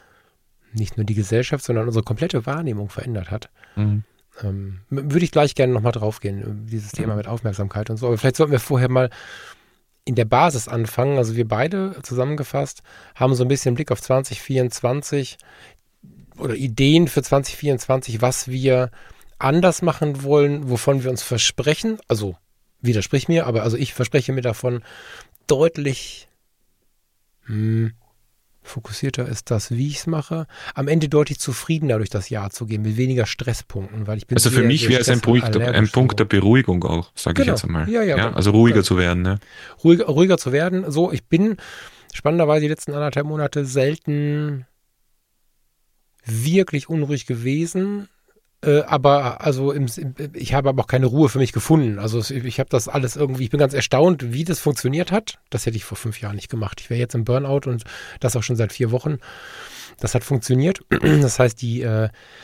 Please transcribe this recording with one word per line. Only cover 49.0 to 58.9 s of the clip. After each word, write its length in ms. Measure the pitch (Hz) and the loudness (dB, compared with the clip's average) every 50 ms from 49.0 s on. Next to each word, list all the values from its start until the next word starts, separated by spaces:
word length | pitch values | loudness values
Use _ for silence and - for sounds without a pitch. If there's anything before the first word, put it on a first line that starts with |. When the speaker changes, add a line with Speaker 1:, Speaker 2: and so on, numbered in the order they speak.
| 131 143 143 143 135 123 - - - | 6 6 6 6 2 0 -6 -2 -2
Speaker 1:
also 280 | 156 135 131 135 143 143 | -2 0 0 0 -2 0
im 120 | 143 135 | -2 -2
S-, 140 | 120 - - | -4 -4 -6
im, 160 | 156 131 131 - 147 143 - | -10 -10 -10 -10 -12 -12 -10
ich 220 | 151 135 110 - | -10 -6 -2 -2
habe 140 | 139 135 139 | 0 2 2
aber 140 | 135 131 - | 0 0 0
auch 40 | |
keine 200 | - - 127 131 | 0 2 2 2
Ruhe 220 | 123 117 147 160 127 | 2 4 4 4 4
für 100 | - 131 | 4 2
mich 140 | 135 117 - | 0 0 0
gefunden. 460 | 113 - - 160 160 139 113 104 101 | -4 2 4 4 4 4 2 -2 -4
Also 200 | 101 110 110 120 | -4 -4 -4 -4
es, 120 | 107 - | -4 -4
ich 280 | 135 131 117 123 - - | -6 -6 -6 -6 -4 -4
habe 120 | 135 - | -2 0
das 180 | - 127 113 - | 0 0 0 0
alles 280 | - 147 127 113 - | -2 -2 -2 -2 -2
irgendwie, 280 | 147 147 135 131 127 131 | -2 -2 -2 -2 -4 -4
ich 60 | 110 | -2
bin 100 | - 143 | 2 2
ganz 140 | 147 131 143 | 2 2 2
erstaunt, 580 | 135 - - - 127 156 185 180 139 123 117 117 | -2 -2 0 2 4 4 4 4 2 -2 -6 -4
wie 120 | 135 165 | -4 -4
das 160 | 175 165 - | -4 -4 -2
funktioniert 520 | - 151 139 - - 127 139 160 180 - 180 | -2 -2 -2 0 -2 -2 -2 -2 -2 0 -2
hat. 260 | 220 214 - - - _ _ | -2 -2 -4 -12 -16 _ _
Das 160 | - 110 - | -8 -4 -4
hätte 100 | 117 113 | -4 -4
ich 80 | 107 - | -6 -8
vor 120 | - 104 | -8 -12
fünf 240 | - - 117 104 - | -10 -8 -10 -8 -8
Jahren 160 | 113 101 101 | -10 -10 -10
nicht 140 | 98 - - | -10 -10 -8
gemacht. 300 | - 113 107 98 - - | -8 -6 -6 -6 -8 -12
Ich 100 | - - | -8 -6
wäre 100 | 120 120 | -4 -4
jetzt 140 | 123 120 - | -4 -2 -2
im 100 | 120 113 | -4 0
Burnout 440 | 123 123 131 143 135 135 143 - 135 | 0 0 0 0 0 -2 -2 -2 -2
und 160 | 123 117 - - - - - - - - | -6 -6 -8 -12 -16 -18 -18 -18 -12 -4
das 140 | - 123 - | -4 -2 -2
auch 60 | 123 104 | -2 -2
schon 140 | - 127 | -2 0
seit 160 | 113 113 101 - | 0 0 -2 0
vier 180 | - 123 113 | -2 -2 0